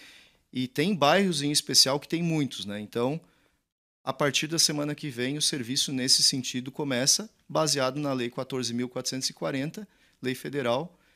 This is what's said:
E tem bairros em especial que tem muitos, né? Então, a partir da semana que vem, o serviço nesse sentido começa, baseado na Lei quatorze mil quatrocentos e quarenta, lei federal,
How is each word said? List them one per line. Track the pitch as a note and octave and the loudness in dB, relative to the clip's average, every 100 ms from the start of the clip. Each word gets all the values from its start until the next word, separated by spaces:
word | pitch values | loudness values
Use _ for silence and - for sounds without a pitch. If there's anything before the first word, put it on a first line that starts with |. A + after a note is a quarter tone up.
| - - - _ _ | -20 -20 -20 _ _
E | B2+ B2+ | -6 -4
tem | - E3+ | -2 0
bairros | F#3 C#3+ F3+ G3 D3+ | 4 6 6 4 2
em | D3 | 0
especial | D3 - C3 C3+ D3 | 0 2 4 4 2
que | - | -2
tem | E3 | -2
muitos, | E3+ D#3 C3+ - G2 | 2 2 0 -2 -8
né? | G#2 | -8
Então, | G#2 A#2+ B2 E3 - _ _ _ _ _ _ _ | -6 -2 0 -2 -8 _ _ _ _ _ _ _
a | C3 | -6
partir | - D3 - D3+ | 0 0 0 0
da | D#3+ | 2
semana | - D3+ D3 | 2 2 -4
que | D3 D3+ | -6 -6
vem, | A#2 B2+ D3 | -4 -2 0
o | |
serviço | - D3 A2+ B2+ - | -2 -2 -4 -2 -2
nesse | C3 B2+ - | 0 2 4
sentido | - C3+ A#2+ C3 C3 | 4 2 -2 -6 -6
começa, | - C#3+ B2 C#3 - G#3+ _ - | -6 -2 0 4 2 0 _ -4
baseado | D3+ D#3 C#3 C3 C#3 | 0 0 2 0 0
na | C#3+ | -2
Lei | C3 A#2+ | -2 -4
quatorze | C3 B2+ C3+ A#2 | -6 -6 -4 -4
mil | A#2+ B2 | -4 -4
quatrocentos | C3 C3 C3 - | -6 -6 -4 -6
e | |
quarenta, | - E3 C3+ D3 G#3+ G#3 _ _ _ | -4 -4 -4 -4 -8 -14 _ _ _
lei | B2+ | -6
federal, | B2+ D3+ C#3+ A#2+ B2 F3 _ _ | -4 -6 -2 0 0 -2 _ _